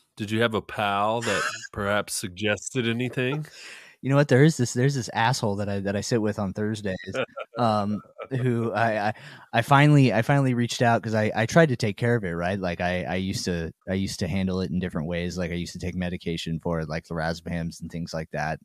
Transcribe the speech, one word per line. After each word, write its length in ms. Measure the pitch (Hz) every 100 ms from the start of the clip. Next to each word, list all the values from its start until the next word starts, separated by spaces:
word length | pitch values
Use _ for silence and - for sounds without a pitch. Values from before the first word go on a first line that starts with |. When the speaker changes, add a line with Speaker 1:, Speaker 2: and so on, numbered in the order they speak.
| _ -
Speaker 1:
did 160 | 104
you 100 | 110
have 120 | 117
a 80 | 107
pal 600 | - - 104 101 107 117
that 200 | 113 95 - -
Speaker 2:
<laughs> 160 | -
Speaker 1:
perhaps 400 | - 101 104 98
suggested 760 | - 101 90 104 104 - 131 117
anything? 580 | 117 123 127 127 151 151 - - - - _
Speaker 2:
You 80 | 127
know 60 | 139
what? 140 | 147
There 160 | 127 151
is 100 | 160
this, 180 | 123
there's 220 | 123 131 143
this 140 | 107
asshole 480 | 107 113 127 113 101
that 100 | 101
I, 120 | 101
that 140 | 98 101
I 20 |
sit 200 | - 120
with 180 | 107 101
on 140 | 101
Thursdays, 420 | 98 104 107 101 92 98 117 120 - - 117
um, 440 | 120 107 101 104 - -
Speaker 1:
<laughs> 240 | 107 131
Speaker 2:
who 300 | 127 117 113
I, 360 | 101 113 107 104
I, 40 | - - - -
I 80 | 117
finally, 520 | - 139 147 147 131
I 80 | 101
finally 320 | 117 143 131
reached 280 | 120 120 -
out 220 | 120 117
'cause 100 | 113 110
I, 160 | 107 98
I 100 | 110
tried 240 | 170 165
to 60 | 123
take 220 | 110 95
care 180 | 120 120
of 80 |
it, 80 | 98
right? 260 | 85 85 98
Like, 200 | 90 85
I, 240 | 90 90
I 120 | 69 92
used 280 | 95 98 -
to, 280 | 87 80 - -
I 60 | 95
used 240 | 98 -
to 60 | 90
handle 340 | 98 92 92
it 100 | 92
in 80 | 87
different 280 | 90 87 78
ways. 300 | 87 87 85
Like, 140 | 87
I 40 | 87
used 180 | 85
to 60 | 85
take 160 | 87 87
medication 640 | 87 87 - 82 - 82
for 180 | 87 82
it, 80 | 78
like 200 | 80 -
lorazepams 760 | 82 80 85 85 87 82 -
and 100 | 82
things 220 | 85 85
like 180 | 80 80
that. 280 | 73 76 76